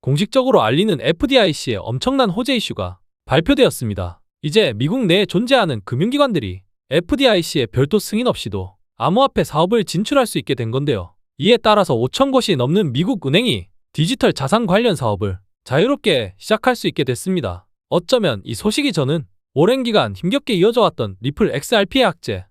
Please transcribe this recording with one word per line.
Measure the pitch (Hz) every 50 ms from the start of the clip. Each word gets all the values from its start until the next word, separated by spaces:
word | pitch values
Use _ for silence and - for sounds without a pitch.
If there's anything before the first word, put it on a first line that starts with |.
공식적으로 | - 135 139 147 208 - - 262 254 262 240 175
알리는 | 113 110 123 156 196 220 185 123
에프디아이씨의 | 110 135 170 - - 240 269 254 214 175 147 - - 139 110
엄청난 | 95 - - 120 127 - 254 269 269 254 208
호재 | 165 202 247 285 269
이슈가 | 226 - - - - 95 90 92 _ _ _ _ _ _
발표되었습니다. | - 131 151 165 - 285 240 254 170 - - 127 110 101 90 90 87 - _ _ _ _ _ -
이제 | 151 147 220 208 143 110
미국 | 104 123 156 214 269 240
내에 | 170 170 196 202
존재하는 | 175 - 180 240 240 269 247 208 165 131 107 -
금융기관들이 | - 120 123 170 233 269 285 285 262 214 151 113 95 90 95 _ _ _ _ _ _
에프디아이씨의 | 127 165 175 - 285 240 277 247 208 180 165 - - 156 120 110
별도 | - 120 139 143 214
승인 | 208 - - - 214 247
없이도 | 247 - - - 113 95 98 92 92 _ _ _ _ _
암호화폐 | _ 113 143 180 240 277 269 _ - 160
사업을 | - - 151 170 185 240 233 185
진출할 | - - 165 214 - 294 277 247
수 | - -
있게 | 170 - - 139
된 | 123 117 113
건데요. | 113 135 143 147 127 98 87 - _ _ _ _ _ -
이에 | 139 196 240
따라서 | 226 - 226 214 208 185 - 139
오천 | 113 117 131 - - 269 277
곳이 | 262 254 226 - 180
넘는 | 127 120 135 165 208 208 147 113
미국 | 131 180 208 269 185 -
은행이 | 135 135 190 247 233 143 95 90 _ _ _ _ _
디지털 | _ - 156 180 262 - - 214 -
자산 | - 139 135 196 226 240
관련 | 180 175 208 240 240 180
사업을 | - 131 110 104 90 104 98 92 92 _ _ _ _ _
자유롭게 | - 127 143 190 254 285 - - 220 160 127 110 95 -
시작할 | _ - - 214 214 - 262 247
수 | - -
있게 | 165 - - 143
됐습니다. | 127 123 - - 185 190 180 127 95 87 90 _ _ _ _ _ _
어쩌면 | 139 175 175 - 262 247 208 156 117 98 -
이 | - 117
소식이 | - - 208 214 - 285 285 185
저는 | 160 139 127 156 170 127 _ _ _ _ _ _
오랜 | 131 160 202 254 269
기간 | 254 233 214 196 135 107 98
힘겹게 | - - 175 226 277 _ - 226
이어져 | 175 175 220 233 247
왔던 | 214 170 - - 120 104 95 95
리플 | 110 135 143 - 220 156 113
엑스알피의 | 143 - - 247 214 202 185 - 269 247
악재 | 196 - _ - - 104 92 90 _